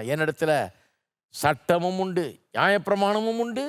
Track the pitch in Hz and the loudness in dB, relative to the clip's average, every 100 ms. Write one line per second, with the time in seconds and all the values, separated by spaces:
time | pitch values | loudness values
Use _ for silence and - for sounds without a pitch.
0 | 113 147 156 147 156 147 95 - _ _ | -4 -2 -2 0 0 0 -2 -8 _ _
1 | _ _ _ - 147 151 - 175 175 185 | _ _ _ -2 0 0 0 0 0 -2
2 | 190 180 151 92 _ 110 170 202 156 196 | -2 -2 -4 -8 _ 0 2 2 0 2
3 | 202 214 220 226 233 233 | 2 2 0 -2 -4 -4